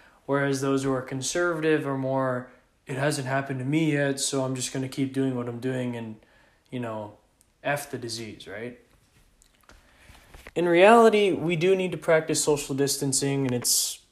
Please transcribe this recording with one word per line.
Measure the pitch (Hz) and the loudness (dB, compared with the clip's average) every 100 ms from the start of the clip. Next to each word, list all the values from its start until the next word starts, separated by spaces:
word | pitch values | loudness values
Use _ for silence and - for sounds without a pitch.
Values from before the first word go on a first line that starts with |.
| - _ - | -20 _ -2
whereas | 139 139 135 | 0 0 0
those | 139 135 | 0 0
who | 135 | 0
are | 131 | -2
conservative | 127 135 127 175 175 160 156 156 139 | -4 -8 -4 -2 -2 0 2 2 0
are | 135 | -4
more, | 131 135 131 123 123 - _ _ - | -2 0 0 -4 -8 -20 _ _ -10
"It | 131 | -2
hasn't | 143 147 131 | -2 -2 -2
happened | 135 135 131 | -4 -4 -6
to | 127 | -2
me | 156 156 | 0 2
yet, | 143 139 135 | 0 0 -2
so | - 139 131 | -2 -2 -2
I'm | 127 | -4
just | 123 | -6
gonna | 139 131 | -6 -6
keep | - 131 | -4 -4
doing | 131 135 123 | -2 -2 -2
what | 120 | -6
I'm | 120 | -6
doing | 131 127 123 120 | -4 -4 -4 -6
and, | 113 107 _ _ _ _ - | -10 -14 _ _ _ _ -12
you | 127 | -8
know, | 117 110 104 - _ _ _ _ | -6 -8 -10 -16 _ _ _ _
F | 139 143 - | -4 -4 -6
the | 120 | -10
disease," | 117 113 110 - 87 | -8 -10 -12 -14 -14
right? | 101 120 123 _ _ _ _ _ _ _ _ _ - _ _ - - _ - - - | -12 -12 -14 _ _ _ _ _ _ _ _ _ -20 _ _ -20 -20 _ -20 -8 -2
In | 175 | 4
reality, | 170 196 233 226 208 202 | 8 10 10 8 6 2
we | 165 156 175 | 2 0 0
do | 180 190 | 2 2
need | 185 | 0
to | 160 | -4
practice | - 160 156 151 | 2 2 2 -2
social | - 147 - | 0 0 -2
distancing, | 135 139 - 139 131 139 139 135 | -2 0 0 -2 -2 0 0 0
and | |
it's | 123 - - - - _ | -2 0 -2 -2 -8 _